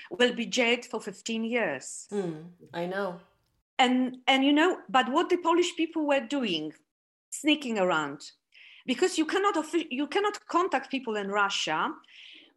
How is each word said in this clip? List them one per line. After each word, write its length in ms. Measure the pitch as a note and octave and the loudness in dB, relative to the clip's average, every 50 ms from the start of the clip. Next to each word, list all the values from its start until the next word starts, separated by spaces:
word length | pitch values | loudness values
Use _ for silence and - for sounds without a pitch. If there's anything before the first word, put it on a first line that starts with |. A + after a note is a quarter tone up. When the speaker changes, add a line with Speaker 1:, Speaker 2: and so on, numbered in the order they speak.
| - - | -16 -8
Speaker 1:
will 240 | F3+ F3+ B3 B3 - | 0 2 2 2 2
be 120 | - A#3 | 0 -6
jailed 380 | F#3+ F#3 B3 A#3+ A#3 A#3+ A#3+ A#3+ | -4 0 0 2 2 2 0 -2
for 160 | - - G#3+ | -6 -8 -8
fifteen 440 | - G#3+ F#3 - - - A3+ A3+ A3+ | -8 -8 -12 -10 -8 -6 -4 -4 -4
years. 600 | A3+ A#3+ A#3+ G#3+ E3 C#3 B2+ - - - - - - G3+ | -2 -2 0 0 -2 -2 -4 -8 -12 -16 -16 -12 -8 -4
Speaker 2:
Mm, 320 | G3+ F#3 E3+ D#3+ D#3 E3 F3 - _ - - C#3 | -4 -4 -4 -4 -8 -12 -16 -20 _ -18 -12 -8
I 120 | E3+ F3 | -6 -4
know. 340 | F3+ F#3 G3+ G3+ F#3 F3 F3 - _ _ _ _ _ _ _ _ _ _ - | -4 -4 -4 -4 -4 -6 -8 -14 _ _ _ _ _ _ _ _ _ _ 2
Speaker 1:
And, 400 | B3+ B3 B3+ B3+ B3+ B3 B3+ - - | 4 4 4 2 0 -2 -4 -4 0
and, 180 | - C4+ C4 C4+ | 2 2 4 4
you 80 | C#4+ D4 | 4 4
know, 260 | D4 D#4+ F#4 E4+ - - - | 6 4 4 2 0 -2 0
but 220 | F#3+ C4 B3+ A3+ | 2 2 2 4
what 180 | C4 D#4+ F4+ - | 2 0 2 2
the 80 | F4+ | 0
Polish 400 | - - D#4+ F4 F4 F4 - - | 0 2 2 4 4 2 2 0
people 300 | - D#4+ E4 - E4 D4+ | -2 -4 -2 -2 -2 0
were 140 | C#4+ C#4 C#4 | 2 2 2
doing, 520 | A3+ A3 C#4+ C#4 B3 G#3 E3+ D#3 D3+ D#3 - _ _ _ _ _ _ _ _ _ _ - | 0 0 -2 -2 -2 0 -2 -2 -4 -6 -10 _ _ _ _ _ _ _ _ _ _ -16
sneaking 480 | - - - D4+ D4 D4 D4 B3 A3+ G#3 | -12 -4 0 2 2 2 0 -2 0 2
around, 540 | F#3 F3+ F3 D#3 D3+ C#3+ C#3+ - - - - _ _ _ _ - - - - - - | 2 2 2 2 0 -2 -6 -10 -14 -18 -20 _ _ _ _ -20 -20 -20 -20 -12 -4
because 320 | - B3+ - F#4 F4+ F#4 D#4+ | -4 -2 0 0 0 2 0
you 80 | D#4 | 0
cannot 300 | D#4 - F#4+ G4 G4+ - | 0 0 2 2 2 2
offi-, 320 | D#4+ D4+ - - E4+ D4 - | 0 -2 -2 -2 -2 -2 -2
you 160 | B3 B3 D4 | -4 -6 -4
cannot 400 | C#4+ - G4+ G4+ G#4 G4+ - _ | -2 0 0 0 0 -2 -4 _
contact 440 | - - E4+ F4+ E4+ C#4 B3+ C4 - | -2 0 0 2 2 0 -2 -2 -2
people 260 | - C4 C4 A3+ G#3+ | -6 -6 -4 -4 -4
in 120 | G#3 G3+ G3 | -4 -4 -2
Russia. 640 | G3 G#3 G3+ G3 F#3+ - - E3 D#3 D#3+ F#3+ B3+ D#4+ - _ _ - - - - - - - _ _ | 0 2 2 2 0 -2 -2 -2 0 0 0 -2 -4 -8 _ _ -20 -20 -20 -20 -20 -20 -20 _ _